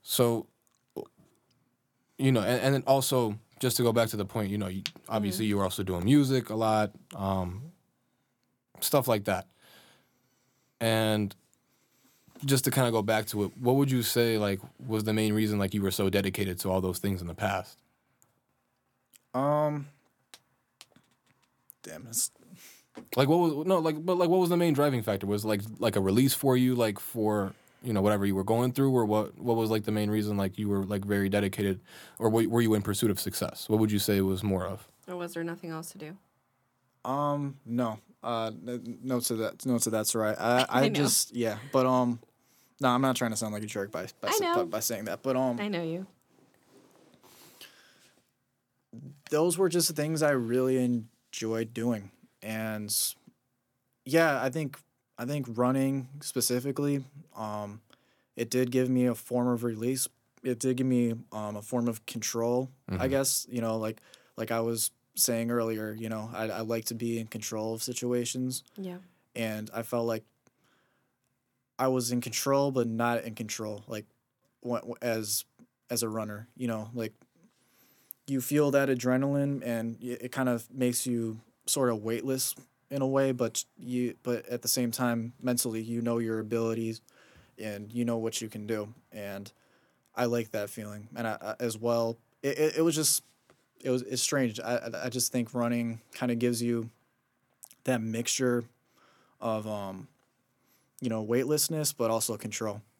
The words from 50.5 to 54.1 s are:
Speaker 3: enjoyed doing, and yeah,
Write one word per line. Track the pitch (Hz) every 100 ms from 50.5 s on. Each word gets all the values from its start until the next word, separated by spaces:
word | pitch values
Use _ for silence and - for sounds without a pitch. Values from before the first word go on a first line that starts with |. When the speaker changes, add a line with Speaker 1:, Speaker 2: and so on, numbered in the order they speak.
| 127 131 131
Speaker 3:
enjoyed | 123 120 110 _ _ - 110 113 113
doing, | 117 117 110 98 _ _ _
and | 104 110 110 107 104 - - - - _ _ _ _ _ _ _
yeah, | -